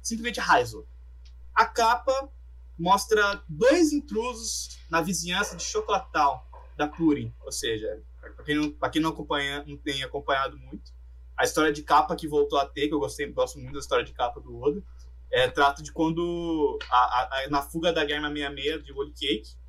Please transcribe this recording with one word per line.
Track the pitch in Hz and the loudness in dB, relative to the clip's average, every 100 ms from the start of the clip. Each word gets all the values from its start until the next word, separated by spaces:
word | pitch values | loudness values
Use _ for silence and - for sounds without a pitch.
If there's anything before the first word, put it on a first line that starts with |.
Simplesmente | - 226 226 208 | -6 -6 -4 -4
Raizo. | - 135 117 107 - - - - - - - | 4 4 4 -6 -16 -18 -20 -18 -20 -18 -2
A | - 233 | 2 2
capa | - 233 233 269 262 - - - - - - | 4 4 4 2 0 -2 -14 -20 -20 -18 -4
mostra | 170 185 - 214 202 202 - | 4 4 6 4 4 0 -8
dois | 151 240 330 311 | 4 6 8 6
intrusos | 294 - 208 240 226 226 - - - - | 4 -2 -2 -2 -4 -6 -6 -8 -14 -2
na | 165 | 0
vizinhança | 165 190 170 185 208 | 2 -2 -2 -2 -2
de | 170 | -4
Chocolatão, | - 214 214 202 - 160 147 - - - - - | -4 -4 0 -2 0 2 2 2 -10 -20 -20 -4
da | 147 | -4
Purim. | 156 165 139 117 - | 2 2 2 -2 -10
Ou | - | -10
seja, | - 123 110 107 110 - - | -6 -4 -2 -4 -8 -12 -18
pra | - - | -18 -16
quem | - 147 | -4 -2
não, | 151 | -2
pra | - 127 | -2 -2
quem | 160 | 0
não | 160 | 0
acompanha, | 156 151 147 139 143 147 | -2 -4 -2 -2 -6 -8
não | 143 | -10
tem | 151 139 | -6 -6
acompanhado | 131 143 143 135 135 143 | -6 -6 0 0 0 -6
muito, | 127 202 - - - - - - | -14 -16 -16 -20 -20 -20 -16 -2
a | |
história | 127 - 156 | 0 2 2
de | 147 | 0
capa | - 151 156 165 | 4 4 4 -2
que | 160 | 0
voltou | 147 143 147 | 2 4 2
a | 139 | 0
ter, | - 147 | 0 0
que | |
eu | 156 | 0
gostei, | 135 - 143 | -2 -4 -6
gosto | 123 127 - | 0 -2 -2
muito | 127 | -10
da | 135 | -10
história | 135 127 | 0 0
de | 117 | 0
capa | - - - | -2 -4 -4
do | 127 120 | -14 -2
Oda, | 139 180 - - - - - | -2 -2 -8 -18 -18 -18 -2
é, | - 127 | 2 2
trata | 147 139 143 | 4 2 2
de | 151 | -10
quando | - 160 165 175 170 170 160 143 - - | 0 0 0 -2 -2 -2 2 0 0 2
a, | 123 | 4
a, | 123 123 127 135 | 4 2 0 -4
a, | 135 | 0
na | 143 | -2
fuga | 139 165 170 | -2 0 0
da | 165 | 2
Guerra | 151 147 151 | 0 -2 -2
meia | 147 143 | -4 -6
meia | 139 143 156 | -2 -4 -4
de | 143 | -8
Holy | 139 139 | -8 -8
Cake | - 139 220 - - | -6 -2 -2 -4 -20